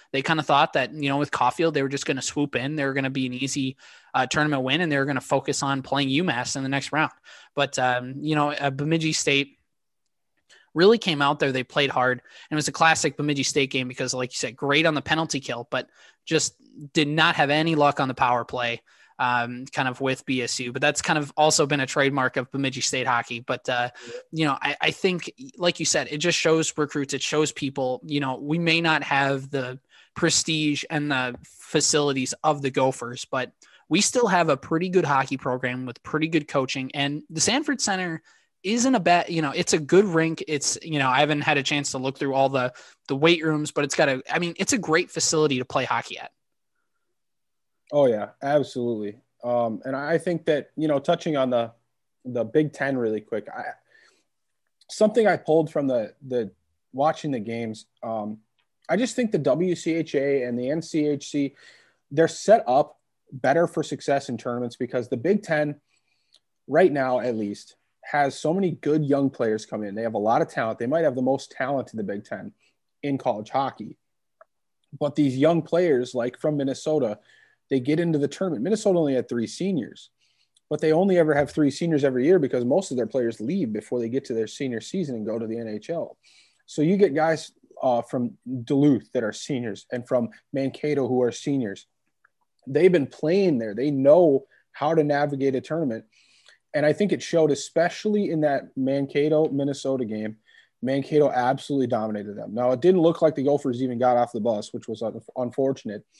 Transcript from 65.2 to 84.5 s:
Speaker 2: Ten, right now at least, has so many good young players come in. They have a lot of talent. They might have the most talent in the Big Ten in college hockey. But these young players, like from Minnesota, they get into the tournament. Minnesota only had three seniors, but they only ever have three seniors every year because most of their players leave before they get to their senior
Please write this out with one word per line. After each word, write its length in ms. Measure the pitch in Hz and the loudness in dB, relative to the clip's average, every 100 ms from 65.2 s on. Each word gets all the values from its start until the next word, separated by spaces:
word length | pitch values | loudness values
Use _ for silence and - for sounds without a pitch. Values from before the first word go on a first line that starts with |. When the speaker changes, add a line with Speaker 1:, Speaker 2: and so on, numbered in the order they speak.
| 151 202 | 0 0
Speaker 2:
Ten, 320 | 196 151 151 147 _ _ _ _ _ _ _ _ - | 0 0 0 -4 _ _ _ _ _ _ _ _ 0
right 240 | 143 185 | 4 4
now 280 | 143 131 127 | 4 0 0
at 160 | 123 110 | 0 -2
least, 400 | 104 104 - _ _ _ | -4 -6 -12 _ _ _
has 340 | - 147 139 - | -4 0 0 0
so 160 | 151 | -2
many 180 | 180 185 | 0 0
good 340 | - 143 156 143 | -2 0 0 2
young 240 | 139 139 | 2 2
players 360 | - 117 107 - | 0 -2 -2 -4
come 180 | 110 | -8
in. 120 | 104 104 | -8 -6
They 60 | |
have 120 | 113 | -4
a 60 | 107 | 0
lot 220 | 107 127 | 2 2
of 80 | 160 | 0
talent. 300 | - 113 110 | -2 -4 -4
They 80 | 120 | -2
might 160 | 160 | 0
have 120 | 156 127 | 0 0
the 60 | |
most 300 | 127 135 - | 0 0 -4
talent 420 | - 131 139 117 | -8 -4 -4 -4
in 40 | 110 | -8
the 60 | |
Big 220 | 101 101 - | -6 -8 -8
Ten 280 | 101 104 - _ _ _ _ | -12 -12 -20 _ _ _ _
in 140 | 143 135 | -4 -2
college 320 | 131 107 107 | -2 -4 -4
hockey. 480 | 131 135 - 107 - _ _ _ _ _ _ _ _ _ 143 | -2 -2 -6 -14 -16 _ _ _ _ _ _ _ _ _ -4
But 160 | 147 143 | -2 2
these 220 | 143 127 | 0 4
young 240 | 151 170 | 4 4
players, 520 | - 165 180 127 123 | 2 2 4 2 0
like 260 | 127 123 - | -4 -4 -2
from 180 | 156 147 | -2 -2
Minnesota, 600 | 135 131 156 156 117 104 _ _ _ _ - | -2 -4 -2 0 0 -4 _ _ _ _ -4
they 100 | 135 | -2
get 200 | 123 156 | 0 0
into 200 | 170 151 | 2 0
the 80 | 139 | -2
tournament. 340 | - 190 143 | -2 -4 -2
Minnesota 380 | 147 220 202 175 | -2 0 2 2
only 160 | 151 127 | 2 0
had 120 | - | -2
three 200 | 120 110 | -4 -4
seniors, 640 | - 185 175 98 - - _ _ _ _ _ - | -4 -4 -2 -4 -10 -20 _ _ _ _ _ -8
but 120 | 151 | -2
they 100 | 156 | 2
only 260 | 156 196 180 | 4 4 4
ever 160 | 156 | 4
have 160 | 143 139 | 2 0
three 220 | - 147 | 2 0
seniors 320 | 135 170 151 | 0 0 2
every 220 | 139 127 139 | 2 2 4
year 120 | 185 | 4
because 280 | 131 127 120 | 4 0 0
most 260 | 160 190 | 0 0
of 60 | 123 | -4
their 100 | 110 | -2
players 320 | 135 117 113 | -2 -2 -2
leave 320 | 113 190 127 | -4 -2 -2
before 280 | 107 - 123 | -4 -4 -4
they 100 | 117 | -2
get 160 | 131 - | -4 -4
to 80 | |
their 140 | 113 | -4
senior 340 | 110 | -4